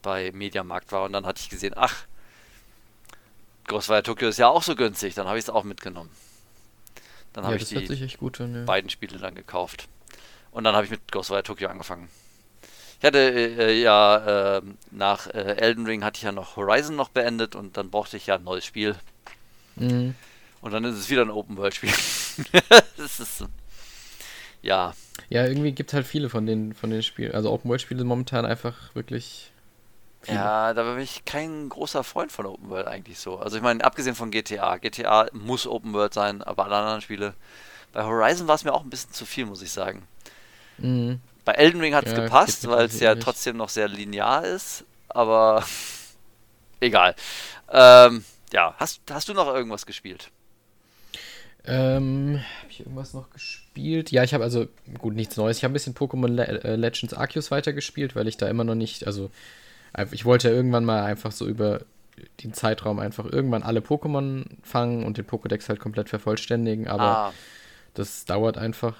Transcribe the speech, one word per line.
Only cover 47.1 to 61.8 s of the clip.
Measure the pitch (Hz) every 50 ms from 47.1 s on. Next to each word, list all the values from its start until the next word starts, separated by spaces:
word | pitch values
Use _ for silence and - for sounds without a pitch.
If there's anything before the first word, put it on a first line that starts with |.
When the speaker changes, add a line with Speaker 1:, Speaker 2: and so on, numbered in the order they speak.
| 87 - - - - - - - - - _ -
Speaker 1:
Ähm, | - 135 127 123 123 123 123 120 120 113 101 - - - - -
ja, | - 95 85 82 - -
hast, | 147 - - - _ -
hast | 143 147 - -
du |
noch | 208 196 165
irgendwas | 139 131 131 123 113 107 101 -
gespielt? | - - - - 95 90 - - - _ _ _ - _ _ _ _ _ _ _ _ _ _ - - - - - - - - - - - _ -
Speaker 2:
Ähm, | 123 123 127 131 131 131 135 135 131 135 139 139 143 147 143 - - - -
hab | - -
ich | - -
irgendwas | - - 131 135 135 - 135
noch | 135 127 -
gespielt? | - 135 - - - - - _ _ 143 139 151 160 160 160 -
Ja, | 127 123 127
ich | 127 143
hab | 131
also, | 113 120 120 120 117 - _ - - - - -
gut, | - 110 107
nichts | 110 110 - -
Neues. | 107 107 113 117 -
Ich | -
hab | 127
ein |
bisschen | 139 147 - 135 127
Pokémon | - 139 131 - 127 123 120
Le-, | 120 120 117 107 104 - -
äh, | 113 110
Legends | 113 113 117 120 - - - -
Arceus | - 127 139 - 156 147 -
weitergespielt, | 143 143 147 156 143 143 - - - 147 143 131 -
weil | 113 107 110
ich | -
da | - 104 101
immer | 107 117 117
noch | 113 113
nicht, | 113 110 104 - - -
also, | 104 104 101 95 95 - - - - - - - - - - - -
einf-, | - - 101 -
ich | - 113 110
wollte | 123 123 120 127 120
ja | 113
irgendwann | 123 127 127 120 117 117
mal | 117 110 107 101
einfach | 101 104 - - 110
so | 107 - -
über | - 107 110 107 104 104 -